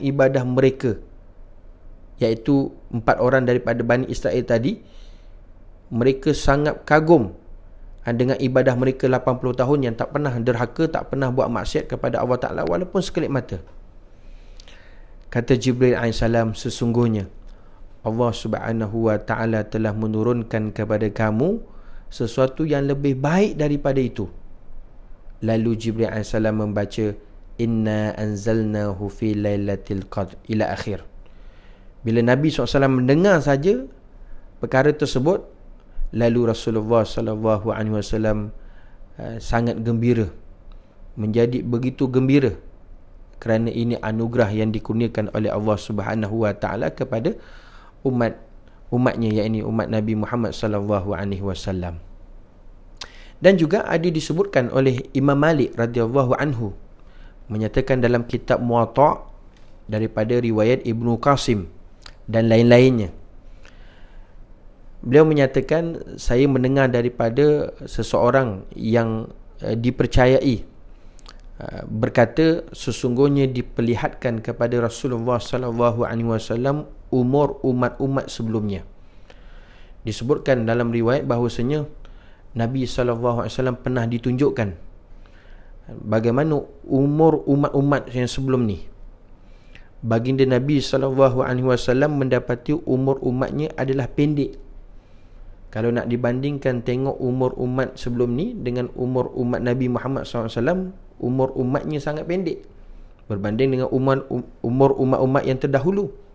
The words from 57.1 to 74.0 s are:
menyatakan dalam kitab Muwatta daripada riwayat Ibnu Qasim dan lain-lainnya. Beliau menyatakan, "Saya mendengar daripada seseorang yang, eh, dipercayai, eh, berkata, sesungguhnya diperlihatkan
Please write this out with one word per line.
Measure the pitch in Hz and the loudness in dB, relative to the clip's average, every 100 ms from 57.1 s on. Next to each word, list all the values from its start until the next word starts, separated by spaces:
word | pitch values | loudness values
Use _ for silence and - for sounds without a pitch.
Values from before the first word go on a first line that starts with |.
| - - - - | -20 -20 -18 -8
menyatakan | 107 110 - - 127 | -4 -2 0 2 2
dalam | 120 120 | 4 2
kitab | 117 120 - 123 | 0 -4 0 0
Muwatta | 120 117 113 - 151 - - - - - - - - | 2 2 2 4 4 4 -6 -20 -20 -20 -20 -18 -6
daripada | 107 110 - 110 120 | -2 -2 -2 0 2
riwayat | 117 107 110 131 120 | 2 2 4 2 0
Ibnu | 113 120 117 | -2 0 0
Qasim | 143 139 - 110 82 - - - - - - | 2 2 2 -2 -2 -12 -20 -20 -20 -18 -2
dan | 113 113 | 2 4
lain-lainnya. | 113 117 120 131 123 92 - - - - - - - - - - - - - - - - - - - 120 | 6 8 8 8 6 -2 -6 -18 -20 -20 -20 -20 -20 -20 -20 -20 -20 -20 -20 -20 -20 -20 -20 -20 -12 4
Beliau | 139 156 | 6 8
menyatakan, | 151 135 139 - 156 165 165 - - | 6 4 2 0 0 -2 -6 -12 -8
"Saya | - 123 139 | 2 4 4
mendengar | 131 127 139 131 | 4 2 4 4
daripada | 120 120 - 117 123 147 147 - - - | 2 0 0 0 4 4 4 0 -8 -8
seseorang | - 110 - 120 131 127 95 - | -4 0 2 4 4 2 -2 -10
yang, | - 113 117 113 110 117 - - - | -6 0 2 2 -2 -6 -12 -20 -10
eh, | 104 110 | -6 -2
dipercayai, | 120 - 127 - 127 135 143 107 - - - - - - - - - - | 0 0 2 6 6 6 4 -2 -4 -16 -20 -20 -20 -20 -20 -18 -18 -14
eh, | - - - | -12 -12 -8
berkata, | 110 113 123 117 - 160 170 - | -2 0 4 4 6 4 4 -2
sesungguhnya | - - 110 127 120 143 143 135 | -10 -6 -2 0 4 4 4 2
diperlihatkan | 120 - - 117 113 | 0 -4 -2 0 2